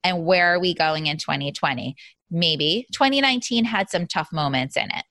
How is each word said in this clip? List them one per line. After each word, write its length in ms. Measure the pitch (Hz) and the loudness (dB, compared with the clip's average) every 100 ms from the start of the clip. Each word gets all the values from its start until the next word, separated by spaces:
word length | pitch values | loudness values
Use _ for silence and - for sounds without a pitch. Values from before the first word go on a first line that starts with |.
and 220 | 180 180 165 | 0 0 4
where 300 | 180 175 175 | 4 6 4
are 40 | |
we 140 | 180 | 0
going 320 | 170 160 156 151 | 2 2 2 -2
in 120 | 151 | -4
twenty 340 | - 143 139 | -4 -4 -4
twenty. 440 | 143 151 123 110 - - _ _ | -2 -2 -2 -8 -10 -20 _ _
Maybe 560 | 170 170 151 147 202 254 | 0 0 2 0 0 -4
twenty 300 | - 269 277 | 0 2 4
nineteen 440 | 269 254 - 233 226 | 2 0 0 0 0
had 240 | 214 196 | 0 -2
some 180 | 175 175 | -4 -2
tough 220 | 175 151 | -4 -4
moments 440 | 160 147 131 131 - | -2 -2 -2 -2 -4
in 80 | 101 | -4
it. 200 | - - | -8 -10